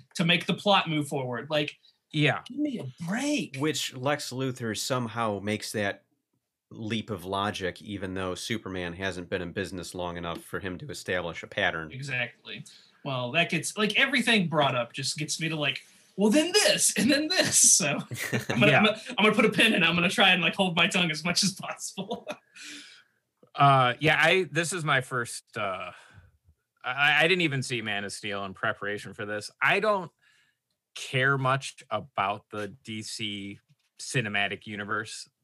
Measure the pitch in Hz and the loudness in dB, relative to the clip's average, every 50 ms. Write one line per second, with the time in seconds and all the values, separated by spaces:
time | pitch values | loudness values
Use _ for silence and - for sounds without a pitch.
0 | - _ _ - 175 165 175 175 - - 185 - - 208 196 185 - 165 156 151 | -20 _ _ -2 2 4 4 2 2 -2 -4 0 2 4 4 4 4 2 -2 -2
1 | 143 143 160 139 127 123 120 120 139 147 156 151 151 147 - _ _ _ _ _ | -2 -2 -4 -4 -4 -4 -6 -8 -6 -2 -2 -2 -2 -2 -6 _ _ _ _ _
2 | _ _ - 151 147 135 107 - - - 247 285 302 294 247 180 139 127 - - | _ _ 0 2 4 4 2 0 -6 -10 -4 -4 -4 -2 -4 -6 -8 -10 -10 -8
3 | 170 165 202 247 277 294 302 247 151 - 139 131 143 156 143 - - - - 131 | -6 -4 -2 -2 0 0 0 0 -2 -4 -6 -4 -2 -2 -2 -2 -4 -6 -6 -4
4 | 127 143 147 147 - - 123 131 135 135 123 127 120 113 104 - - - 131 127 | -2 0 0 0 -2 -8 -4 -4 -4 -4 -4 -4 -4 -4 -4 -4 -2 -2 0 0
5 | 123 110 107 117 117 107 101 98 95 104 107 104 - - - 110 101 98 95 - | -2 -4 -2 -2 -2 0 -2 -2 -2 -2 -2 -2 -4 -6 -4 -2 -2 -2 -4 -6
6 | _ _ _ _ _ _ _ _ _ _ _ _ _ _ - - 113 107 117 110 | _ _ _ _ _ _ _ _ _ _ _ _ _ _ -14 -10 -6 -4 -4 -4
7 | 101 - 107 85 87 95 98 98 101 104 92 95 95 90 87 - 78 104 101 92 | -4 -6 -8 -8 -4 -4 -2 0 0 0 -2 -2 -4 -4 -6 -6 -10 -10 -8 -6
8 | 98 92 92 95 92 92 90 - - - 113 - - 98 92 92 90 87 85 92 | -6 -6 -4 -4 -4 -4 -4 -6 -4 -4 -6 -6 -4 -6 -6 -6 -6 -6 -6 -4
9 | 95 95 85 90 90 85 101 90 87 82 80 107 95 82 95 90 82 - - 90 | -4 -4 -4 -6 -6 -4 -4 -4 -4 -6 -6 -6 -6 -6 -6 -8 -10 -8 -6 -6
10 | 87 87 87 87 85 85 82 80 - - - 87 95 92 90 76 - 143 87 - | -6 -6 -6 -6 -6 -6 -8 -8 -10 -10 -10 -8 -6 -6 -8 -8 -10 -12 -12 -10
11 | - - 92 90 85 85 82 - - - - 107 98 90 82 82 80 78 - 127 | -4 -4 -2 -2 -2 -4 -8 -10 -12 -6 -2 0 0 0 0 -2 -6 -8 -10 -12
12 | 139 139 127 123 120 120 - _ _ 110 101 - - - - - - _ _ _ | -10 -6 -4 -4 -6 -6 -8 _ _ -14 -14 -14 -14 -18 -20 -20 -20 _ _ _
13 | - 147 135 127 123 120 135 165 170 165 180 160 131 - - 202 214 196 - 226 | -8 -6 -6 -4 -4 -2 0 0 0 0 0 -2 -2 -4 -2 0 0 2 4 2
14 | 262 254 285 254 - 247 226 208 180 151 160 151 143 135 127 123 117 - - - | 2 4 2 2 2 4 4 4 2 2 2 2 2 4 2 0 -4 -4 -6 -6
15 | 135 - - 147 151 - - - 160 160 160 156 147 139 135 - - - _ _ | -6 -4 -4 -4 -6 -6 -4 -4 -4 -4 -2 -2 -2 -2 -2 -4 -10 -16 _ _
16 | _ _ _ 190 202 220 202 302 311 359 381 415 392 - - 170 - - - 202 | _ _ _ 2 4 6 6 6 4 6 4 4 6 6 4 4 2 2 2 4
17 | 190 262 294 285 311 311 370 - - 143 - - - - - - 170 143 139 - | 4 4 4 4 2 0 2 2 2 4 4 6 8 8 6 6 4 0 -2 -4
18 | - - 117 - - - 131 113 - - 104 120 202 - - - 208 214 214 - | -6 -8 -8 -8 -4 -2 -2 -2 -2 0 2 4 6 6 6 6 6 4 2 0
19 | - - - - 202 214 - - 220 214 - - 240 226 - - 165 165 170 175 | -8 -8 0 2 4 4 6 6 4 4 4 4 4 4 6 4 2 2 2 2
20 | 175 175 - 240 196 185 180 180 165 165 - - 147 160 165 170 170 - - 185 | 2 2 4 6 6 6 6 6 4 0 2 2 0 2 4 2 2 2 2 0
21 | 175 160 151 151 156 170 170 - 208 180 - - 175 - - - - - - 202 | 0 0 -2 -2 -2 -2 0 2 2 0 0 -4 -10 -10 -10 -10 -10 -10 -10 -10
22 | 190 202 240 233 - - - - _ _ _ - - - - - - - - - | -8 -8 -8 -8 -8 -12 -12 -12 _ _ _ -18 -16 -16 -16 -16 -18 -20 -20 -20
23 | _ _ _ _ _ _ _ _ _ _ - 147 143 139 135 135 127 123 120 - | _ _ _ _ _ _ _ _ _ _ 2 4 6 6 8 6 6 4 2 2
24 | 147 156 151 139 156 165 185 190 185 143 139 160 160 151 196 175 151 151 139 131 | 2 2 4 6 6 6 4 4 2 0 -2 -2 -2 -2 -4 -4 0 2 0 0
25 | 131 - 135 123 117 - - - - _ - 113 104 98 92 95 92 90 - - | 0 -2 -4 -6 -6 -6 -10 -12 -14 _ -8 -6 -4 -4 -4 -6 -10 -12 -14 -18
26 | - - - - - - _ _ _ _ _ _ _ _ _ _ - 123 123 139 | -20 -20 -20 -20 -20 -20 _ _ _ _ _ _ _ _ _ _ -10 -8 0 2
27 | 143 147 147 151 160 170 185 180 170 151 139 131 120 - 127 117 110 110 101 101 | 4 4 6 6 4 4 4 2 2 0 0 -2 -4 -4 -6 -4 -4 -4 -4 -4
28 | 101 98 - - - 104 101 98 98 95 92 - - 110 104 - 101 101 104 104 | -4 -6 -8 -8 -8 -6 -6 -6 -6 -8 -8 -4 -4 -4 -4 -4 -6 -6 -6 -6
29 | - 95 95 - 107 101 107 107 - - - _ 135 143 175 202 196 220 - 147 | -8 -12 -10 -10 -8 -6 -6 -8 -8 -10 -6 _ 2 2 2 2 2 2 0 0
30 | 170 - - _ _ _ _ _ _ _ _ _ _ _ _ _ _ _ _ - | -2 -8 -14 _ _ _ _ _ _ _ _ _ _ _ _ _ _ _ _ -14
31 | - - - 127 131 139 139 135 131 127 135 135 - - - - - _ 113 107 | -10 -4 -2 0 2 2 2 2 2 2 2 0 -2 -8 -14 -16 -8 _ -6 -6
32 | 90 - _ 107 98 98 104 107 - _ 110 104 104 98 98 - _ 113 110 107 | -6 -4 _ 0 0 0 -2 -4 -8 _ -8 -8 -8 -8 -10 -14 _ -10 -10 -8
33 | 104 - - - 110 104 101 101 98 101 98 - _ _ _ _ _ _ _ - | -8 -10 -10 -8 -8 -8 -8 -8 -10 -12 -14 -16 _ _ _ _ _ _ _ -16
34 | - - - 131 110 - 104 101 101 - 101 - - 107 104 101 104 101 110 104 | -12 -2 -2 -2 0 0 0 0 0 0 -2 -6 -8 -10 -8 -8 -6 -4 -4 -4
35 | 110 110 - - - - _ _ | -4 -6 -12 -14 -16 -18 _ _